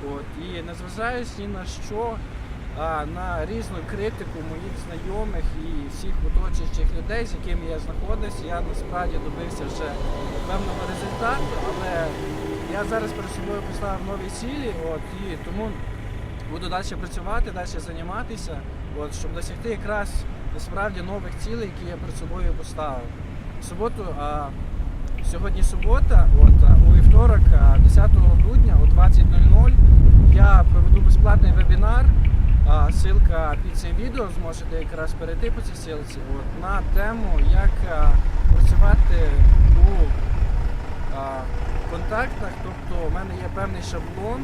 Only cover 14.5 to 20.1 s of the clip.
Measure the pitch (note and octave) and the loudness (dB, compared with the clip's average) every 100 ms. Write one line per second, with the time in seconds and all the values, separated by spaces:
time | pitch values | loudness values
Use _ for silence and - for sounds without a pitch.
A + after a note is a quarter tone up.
14.5 | D4 B3 E3+ E3 D#3 - F3+ G3 D#3 - | -10 -10 -10 -10 -10 -12 -12 -12 -12 -12
15.5 | F#3 A3 F#3+ - - - - - - - | -10 -10 -10 -12 -12 -12 -12 -12 -14 -14
16.5 | D#3 F3+ F3+ G3 G3 G#3 - F3+ A3 A3 | -12 -10 -8 -8 -10 -10 -10 -6 -4 -4
17.5 | F3+ F3+ E3 - D#3+ E3+ G3+ B3 A3+ - | -6 -10 -12 -12 -12 -12 -12 -12 -12 -12
18.5 | D3 - - - D3 D3 - - F3 F3 | -12 -14 -14 -12 -12 -12 -10 -10 -10 -12
19.5 | F3 A#3 G#3 G#3+ G#3 G3+ | -12 -10 -10 -8 -8 -6